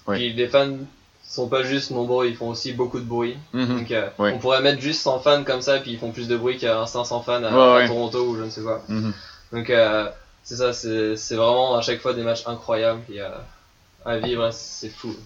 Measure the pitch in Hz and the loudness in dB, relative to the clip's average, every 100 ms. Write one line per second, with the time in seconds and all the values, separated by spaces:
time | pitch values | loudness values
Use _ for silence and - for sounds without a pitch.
0 | - 101 120 113 120 139 139 135 135 - | -4 -2 -2 -2 2 4 2 -2 -10 -16
1 | _ _ - - 120 131 131 139 135 127 | _ _ -12 -6 -2 0 0 -2 -2 -4
2 | 123 123 123 117 120 113 127 120 123 123 | 0 2 2 -2 -6 -6 -6 -4 -2 -4
3 | 117 117 117 127 - 123 123 123 117 113 | -4 -2 -2 -4 -8 -4 -2 -2 -2 -2
4 | 98 - 104 120 123 131 135 139 139 156 | -2 0 0 2 2 4 4 2 -2 -2
5 | - 131 147 147 139 127 135 135 131 117 | 0 2 4 4 2 -2 2 0 0 -8
6 | 117 113 117 120 120 127 120 110 113 120 | -8 -8 -2 0 0 0 0 0 0 -4
7 | 120 120 123 120 117 123 127 123 120 120 | -4 -4 -2 -2 2 6 8 8 6 2
8 | 117 123 123 113 110 107 110 110 - 110 | -2 0 -2 -2 -6 -8 -6 -6 -4 -4
9 | 110 101 - - - 117 110 120 110 107 | -4 -6 -12 -20 -12 -8 2 4 6 4
10 | 104 - - _ - 120 123 120 117 110 | -2 -8 -20 _ -14 -2 -2 -2 -4 0
11 | 107 110 - 117 117 123 131 120 117 120 | 0 -2 -4 2 4 4 4 2 0 -2
12 | 131 120 117 113 120 117 - 113 113 113 | -2 -2 -2 -2 -4 -8 -2 0 2 0
13 | 117 101 95 - - - _ _ _ _ | -6 -10 -10 -12 -16 -20 _ _ _ _
14 | 113 117 117 120 113 113 - - 110 - | -6 -4 -2 0 0 -2 -10 -12 -12 -10
15 | 120 107 | -12 -12